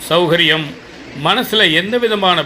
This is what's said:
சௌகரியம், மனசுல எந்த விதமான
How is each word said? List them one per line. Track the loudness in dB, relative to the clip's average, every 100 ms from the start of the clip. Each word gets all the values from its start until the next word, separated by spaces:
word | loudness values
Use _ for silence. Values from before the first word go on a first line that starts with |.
| -2
சௌகரியம், | 2 2 2 2 0 -2 -12 -20 -20 -16 -6
மனசுல | -2 0 0 2 2
எந்த | 2 0 0
விதமான | 0 0 0 0